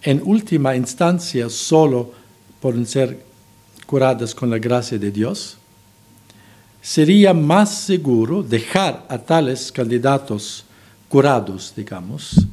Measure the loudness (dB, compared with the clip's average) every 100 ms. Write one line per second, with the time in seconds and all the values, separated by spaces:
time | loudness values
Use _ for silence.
0 | 0 0 2 0 2 0 0 -2 -4 -2
1 | 0 0 -2 -6 -4 -6 2 4 4 2
2 | -4 -14 _ _ _ _ -4 -2 -2 -2
3 | -2 -4 -18 _ _ _ _ -20 -4 0
4 | 2 0 -4 -6 -4 -4 -2 -2 -2 -6
5 | -4 -2 -4 -4 -12 -18 _ _ _ _
6 | _ -20 _ -20 -20 -20 _ _ -6 2
7 | 6 8 8 6 4 4 2 0 -2 -2
8 | 0 0 0 -2 -2 -4 0 0 0 -4
9 | -10 -12 0 0 2 -4 -8 -6 -2 0
10 | 0 0 -2 -8 -8 -16 -20 -20 -20 _
11 | _ 2 4 2 -2 -10 -14 -14 -12 -12
12 | -12 -12 2 2 2